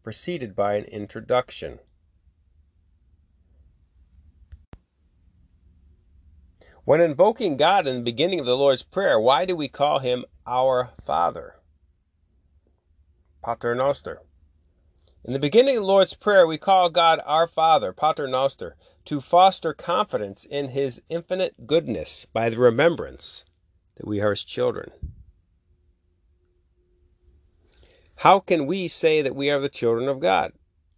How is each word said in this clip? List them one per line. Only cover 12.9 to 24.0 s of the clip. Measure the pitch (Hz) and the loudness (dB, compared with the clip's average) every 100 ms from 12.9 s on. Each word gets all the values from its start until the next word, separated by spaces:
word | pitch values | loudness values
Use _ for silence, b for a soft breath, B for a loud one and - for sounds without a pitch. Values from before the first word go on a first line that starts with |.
| _ _ _ _ _ | _ _ _ _ _
Pater | - 117 120 | -10 -6 -4
Noster. | 120 135 139 - - - _ _ _ _ _ _ _ _ _ | -2 -2 -4 -10 -16 -20 _ _ _ _ _ _ _ _ _
In | - | -10
the | 135 | -6
beginning | 143 202 269 247 | 2 4 4 0
of | |
the | 190 | 2
Lord's | 196 185 | 2 2
Prayer, | - 214 196 165 | 0 2 4 4
we | 156 | 2
call | - 190 175 | 2 2 4
God | 170 165 160 | 2 2 2
our | - 156 165 | 0 0 0
Father, | - 160 151 101 | 2 2 4 0
Pater | - 151 160 135 | -2 -2 -2 -4
Noster, | 127 135 - 85 - b b - | -2 -2 -4 -14 -14 b b -10
to | 147 | -10
foster | - 175 190 185 165 | 2 6 6 4 -6
confidence | 143 - 185 208 123 101 98 | -6 -4 -2 -2 -6 -8 -12
in | - 143 139 | -10 -8 -6
his | 135 139 120 - | -4 -4 -6 -10
infinite | 165 - 185 185 - 113 | -10 -6 -6 -6 -8 -2
goodness | 160 151 92 76 - - | -2 0 -6 -6 -8 -6
by | 110 117 | -2 -2
the | 113 | 4
remembrance | 123 113 165 147 69 64 - - - _ _ _ _ | 4 6 2 0 -8 -12 -14 -14 -18 _ _ _ _
that | - | -16